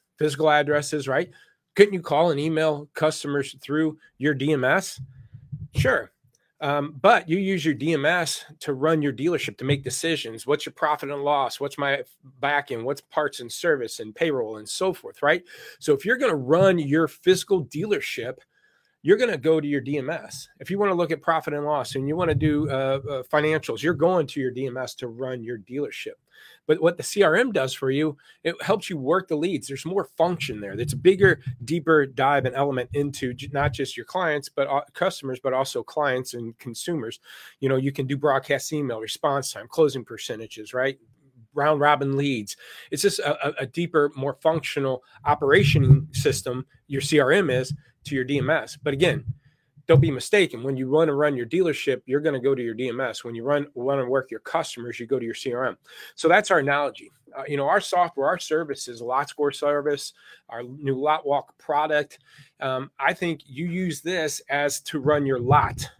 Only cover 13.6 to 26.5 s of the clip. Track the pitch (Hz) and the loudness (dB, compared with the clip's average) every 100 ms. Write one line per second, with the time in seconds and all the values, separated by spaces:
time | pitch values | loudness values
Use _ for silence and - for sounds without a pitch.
13.6 | 175 147 113 - 110 107 170 135 110 110 | 0 0 -2 -10 -10 -2 -2 0 -4 -8
14.6 | 107 - 190 170 - - 143 175 - - | -10 -4 -4 -4 -10 -2 0 0 -2 -20
15.6 | - - - 139 185 247 262 156 127 165 | -20 -8 0 0 2 0 0 0 2 6
16.6 | 190 175 143 151 170 - 180 185 - 190 | 6 4 2 2 0 0 2 2 2 -2
17.6 | 131 147 208 175 - - 117 - _ _ | -2 -6 -2 -2 -4 -8 -8 -10 _ _
18.6 | _ _ _ _ 143 214 247 165 151 160 | _ _ _ _ 4 4 4 0 2 2
19.6 | 147 143 120 147 131 160 - - - - | 2 -2 -2 -4 -4 -8 -10 -16 -18 -16
20.6 | - 196 202 180 165 156 - 160 156 147 | -6 0 0 2 0 -2 0 0 0 -2
21.6 | 147 147 117 135 135 160 175 151 156 147 | 0 0 -2 -2 -2 0 2 2 2 2
22.6 | 151 135 135 135 139 139 127 151 151 156 | 0 0 0 -2 -4 -8 0 2 2 0
23.6 | - 113 143 156 170 185 139 151 127 113 | -2 -4 -2 2 2 2 0 -2 -4 -4
24.6 | 131 123 127 - 123 113 131 127 113 120 | -6 -6 -10 -10 -12 -8 -8 -8 -8 -10
25.6 | 92 131 135 - - - _ _ - | -8 -8 -8 -8 -14 -14 _ _ -20